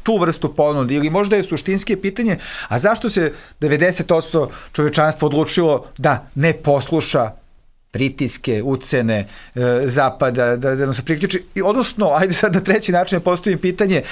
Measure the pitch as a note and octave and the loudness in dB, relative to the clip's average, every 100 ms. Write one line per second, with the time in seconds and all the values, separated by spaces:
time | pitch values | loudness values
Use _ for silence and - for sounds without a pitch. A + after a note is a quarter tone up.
0 | - G#3+ E3+ D#3+ D3 D3+ D3+ D3 B2 D3 | -2 2 0 0 -4 0 0 2 0 0
1 | D3+ F3+ G3+ G#3 F#3 D3+ - G3 - G3+ | 0 0 2 0 0 -4 -2 -2 -2 -2
2 | G3 G3 A3+ E3+ - - - A#2+ G3 A3+ | -4 -2 -2 -2 -6 -12 -4 0 2 2
3 | A#3 F#3+ D#3 - - - D3+ D3 F3 F3 | 0 0 0 -4 -16 -4 0 2 2 0
4 | E3 E3 - E3 C3 - - - D3+ D3 | 0 0 2 -2 -2 -6 -8 -2 0 2
5 | D#3 - D3+ D3+ D3 - E3 C3+ - - | 2 2 0 2 2 2 2 0 -2 -2
6 | D3 B2+ - C#3 D#3+ D#3+ D3 C#3+ - D#3+ | 0 0 -4 -2 0 0 2 2 2 0
7 | - C#3+ A#2 - - - - _ _ G#2 | 0 0 0 -6 -20 -20 -20 _ _ -4
8 | C3 C3+ B2+ - - G#2+ B2+ C3 - C3 | -4 -2 -4 -2 -2 -2 -2 -4 -2 0
9 | A2+ G#2+ G2 - - B2 B2 B2 C3+ C3+ | 0 0 -4 -12 -12 -2 0 2 2 2
10 | C3+ - C3 B2 A#2+ B2 C3+ C3+ C3+ B2 | 0 2 0 2 0 2 0 0 0 -2
11 | C#3+ D3+ F#3+ F#3 - G3 F#3 B3 A#3 - | -2 -2 -2 -4 -4 -2 0 0 -2 0
12 | F#3 D3 F#3 E3+ G#3+ F3+ F#3+ G#3 - F3 | 2 2 2 2 2 2 2 0 2 0
13 | F3+ F3+ F3+ F3 G#3 F3+ F#3 F3+ G3+ E3 | 0 0 0 0 0 0 -2 0 0 0
14 | - | -2